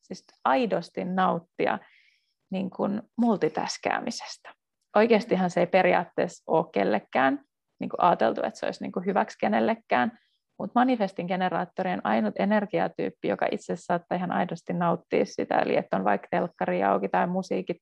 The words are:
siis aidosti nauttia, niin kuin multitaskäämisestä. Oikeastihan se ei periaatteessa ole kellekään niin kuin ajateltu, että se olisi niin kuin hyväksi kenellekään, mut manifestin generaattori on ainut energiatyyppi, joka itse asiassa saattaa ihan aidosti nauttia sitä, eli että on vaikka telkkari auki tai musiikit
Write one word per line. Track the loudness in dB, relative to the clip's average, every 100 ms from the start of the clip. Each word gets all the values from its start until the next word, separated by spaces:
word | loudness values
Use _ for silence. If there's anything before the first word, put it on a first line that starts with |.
siis | _ -16 _ -4 2
aidosti | 2 2 -2 -4 -8 -4
nauttia, | 0 2 0 -6 -4 -2 -2 -6 _ _ _ _ _ _
niin | -6 -6
kuin | -4 -4 -4 -8 -2
multitaskäämisestä. | 0 2 0 -2 -6 -4 -2 -2 -2 -10 -12 -16 -20 -20 _ _ _ 4
Oikeastihan | 6 4 4 0 0
se | 0
ei | 2
periaatteessa | 4 4 2 0 -2 -4 -4 0
ole | 0 0
kellekään | 0 0 0 -2 2 2 2 _ _ _ _
niin | -8
kuin | 2
ajateltu, | 2 4 2 0
että | -4 -4
se | -8
olisi | -6
niin | -6
kuin | -6 -2
hyväksi | -2 -2 -2
kenellekään, | 0 2 2 -2 0 0 0 -2 _ _ _ _
mut | -4 2
manifestin | 2 2 -2 -4 -4
generaattori | -2 -2 -2 -6 -4 -4
on | -2
ainut | 0 0 0 0
energiatyyppi, | 2 2 2 -2 -2 -2 -6 -4 -4
joka | 0 0
itse | -2 -6
asiassa | -10 -2
saattaa | -4 -2 -4
ihan | -2
aidosti | -2 -2 -6 -6
nauttia | -2 0 -2 0 0 0
sitä, | -4 0 0
eli | 2 0
että | 0 -2
on |
vaikka | 0 0 -2
telkkari | -4 -4 -4 -4 0
auki | 2 0 0
tai | 0 0
musiikit | -2 -4 -6 -4 -10